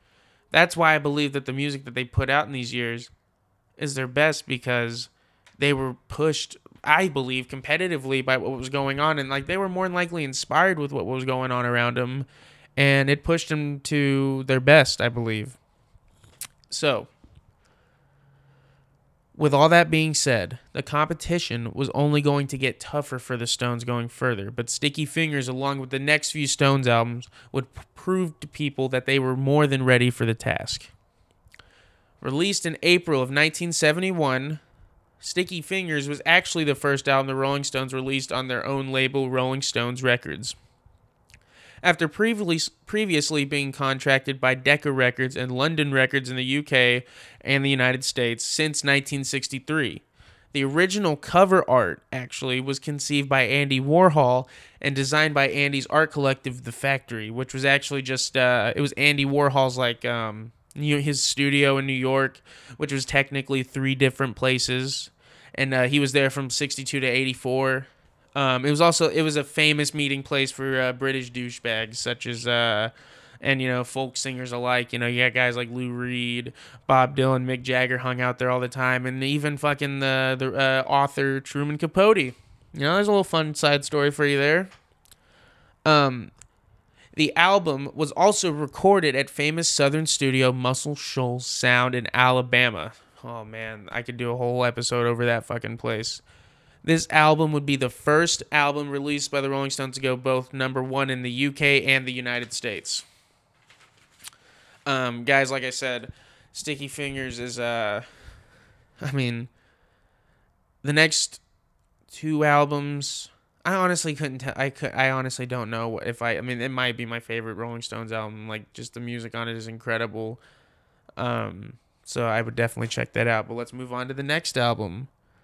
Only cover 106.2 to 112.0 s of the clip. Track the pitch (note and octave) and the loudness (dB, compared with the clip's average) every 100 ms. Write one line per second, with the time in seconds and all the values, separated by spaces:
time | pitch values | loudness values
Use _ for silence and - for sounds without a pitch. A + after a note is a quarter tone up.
106.2 | _ _ _ - - C#3 C#3 - C#3 C3+ | _ _ _ -12 -8 -8 -8 -8 -8 -6
107.2 | C3 A#2+ B2 A#2+ A#2+ A#2 G#2+ G#2 - - | -8 -8 -8 -6 -4 -2 -2 -4 -8 -20
108.2 | - - _ _ _ _ _ _ C#3+ C#3 | -20 -20 _ _ _ _ _ _ -6 -2
109.2 | B2 A#2 A#2+ _ _ _ _ _ _ _ | -2 -4 -10 _ _ _ _ _ _ _
110.2 | _ _ _ _ _ _ C#3 D3 D#3 - | _ _ _ _ _ _ 0 4 4 2
111.2 | - - _ _ _ _ _ _ | -4 -8 _ _ _ _ _ _